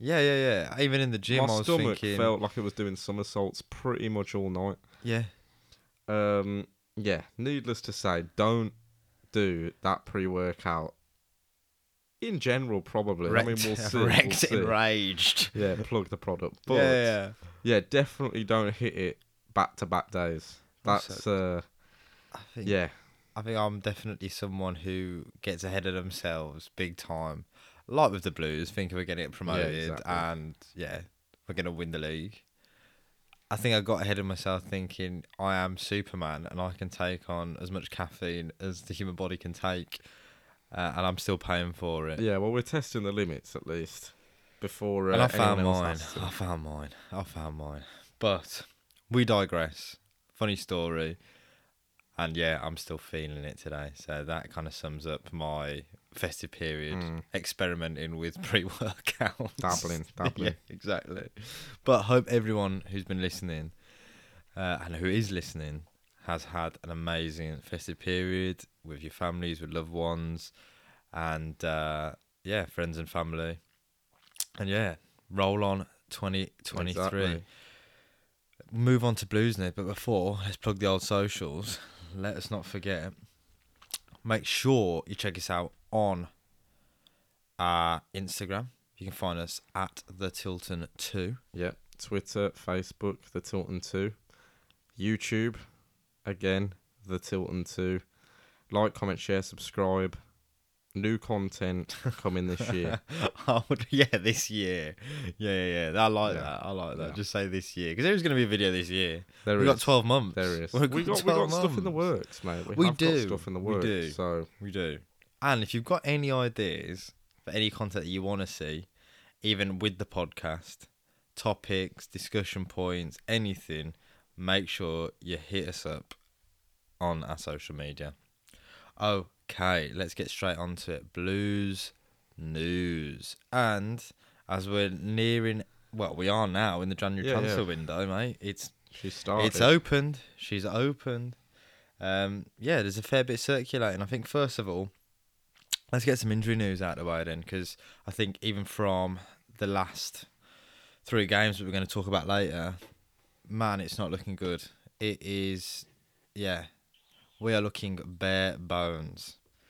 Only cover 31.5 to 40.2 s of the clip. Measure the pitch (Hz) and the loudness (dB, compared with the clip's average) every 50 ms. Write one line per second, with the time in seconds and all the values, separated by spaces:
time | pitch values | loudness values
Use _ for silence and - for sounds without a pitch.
31.5 | 87 85 87 87 85 82 87 82 80 78 76 78 78 80 82 101 - - - _ | -4 -2 -2 -2 -2 -4 -4 -4 -2 -2 -2 -2 -4 -4 -6 -8 -12 -16 -20 _
32.5 | _ _ _ _ _ _ _ _ _ _ _ _ _ _ _ _ - - _ - | _ _ _ _ _ _ _ _ _ _ _ _ _ _ _ _ -20 -20 _ -6
33.5 | 113 104 107 123 113 107 101 104 110 80 95 101 104 98 95 95 92 82 - 98 | -4 0 4 4 4 4 4 4 2 2 2 2 2 2 0 -2 -2 -2 0 0
34.5 | 92 92 92 - 101 95 92 87 - - 92 90 90 87 - - _ - 98 98 | 0 0 -2 -4 -4 -4 -4 -6 -6 -6 -6 -6 -6 -8 -12 -12 _ -2 0 0
35.5 | 95 92 92 92 92 90 - - 104 101 98 - - 90 87 78 76 76 82 - | 2 2 0 0 -2 -4 -4 -2 -2 -2 -2 -4 -6 -6 -4 -4 -4 -6 -6 -6
36.5 | - 90 92 92 90 - 95 90 - - 90 90 92 87 - - 87 85 85 85 | -4 -4 -4 -4 -4 -6 -8 -8 -4 -2 -2 -2 -2 -2 -4 -6 -4 -4 -4 -6
37.5 | 80 - - 87 95 92 - - - - 90 82 - - - 87 87 87 82 80 | -6 -8 -8 -6 -6 -8 -8 -8 -8 -8 -8 -8 -8 -6 -6 -4 -4 -4 -6 -8
38.5 | - - 92 95 90 85 - - 90 - 101 95 87 85 95 90 92 87 - 87 | -8 -8 -6 -6 -6 -8 -10 -10 -8 -6 -6 -6 -4 -4 -4 -4 -4 -6 -6 -8
39.5 | 85 - - 92 92 90 85 - - - - - - - | -8 -4 -2 -2 -2 -2 -4 -8 -12 -14 -16 -18 -20 -20